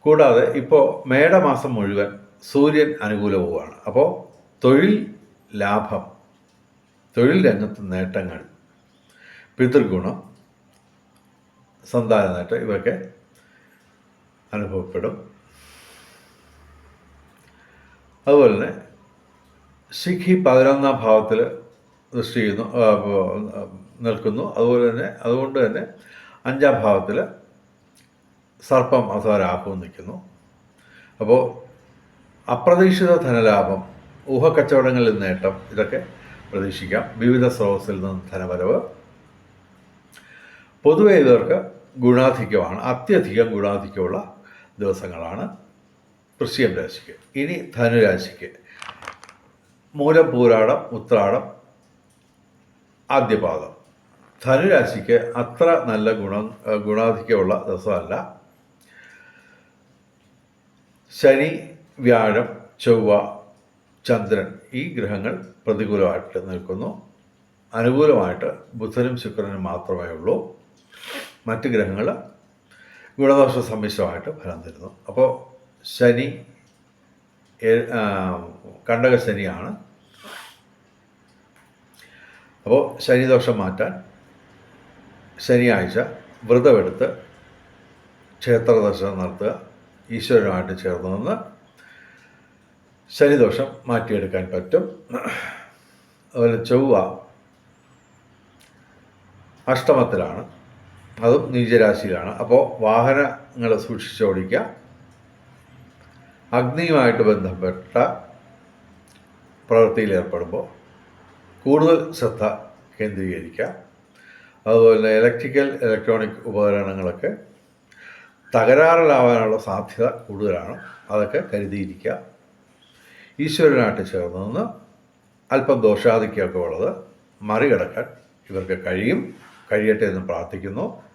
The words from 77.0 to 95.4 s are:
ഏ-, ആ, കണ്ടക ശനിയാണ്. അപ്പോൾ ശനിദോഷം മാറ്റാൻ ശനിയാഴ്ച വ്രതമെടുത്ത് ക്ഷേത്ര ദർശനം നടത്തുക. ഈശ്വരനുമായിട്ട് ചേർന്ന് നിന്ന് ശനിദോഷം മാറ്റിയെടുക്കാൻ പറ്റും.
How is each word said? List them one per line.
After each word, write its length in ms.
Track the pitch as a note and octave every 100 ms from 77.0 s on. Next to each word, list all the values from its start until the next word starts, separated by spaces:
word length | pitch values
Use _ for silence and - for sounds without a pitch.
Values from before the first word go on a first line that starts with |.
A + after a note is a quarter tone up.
| _ _ _ _ _ _ A2+
ഏ-, 160 | A2+ - A#2+
ആ, 20 | G#2+ G2 F#2 F2+ F#2 - - - -
കണ്ടക 260 | A#2 B2+ B2
ശനിയാണ്. 460 | A#2 G2+ F#2+ F2+ A2 G#3+ - _ _ _ - - - _ _ _ _ _ _ _ _ _ _ _ _ _ _ _ - _ - - _ _
അപ്പോൾ 180 | - B2+ - -
ശനിദോഷം 520 | - B2+ C3 B2+ - G#2
മാറ്റാൻ 300 | F#2+ F#2 G#2+ - - _ _ _ _ _ _ _ _ _ - _ - - -
ശനിയാഴ്ച 520 | B2 B2 G#2 F#2 G#2 B2 - - - A2
വ്രതമെടുത്ത് 580 | B2 C#3+ A2+ F2+ - B2+ - - - _ _ _ _ _ _ _ _ _ _
ക്ഷേത്ര 340 | - A#2 A2+ A2+ G#2
ദർശനം 300 | G2 G2 F#2
നടത്തുക. 300 | F#2 - G2+ - - _ _ _ _ A#2
ഈശ്വരനുമായിട്ട് 580 | - A#2+ G2+ F#2 F#2 F#2
ചേർന്ന് 280 | F#2+ F2 F#2
നിന്ന് 200 | F#2+ C3 A3 - - _ _ _ - - _ _ _ _ _ _ _ _ _ _ -
ശനിദോഷം 520 | C#3+ C#3+ A2+ - C3+ - -
മാറ്റിയെടുക്കാൻ 560 | A#2 - G#2 F#2 F#2+ F2+
പറ്റും. 300 | F#2 - - - - - - - -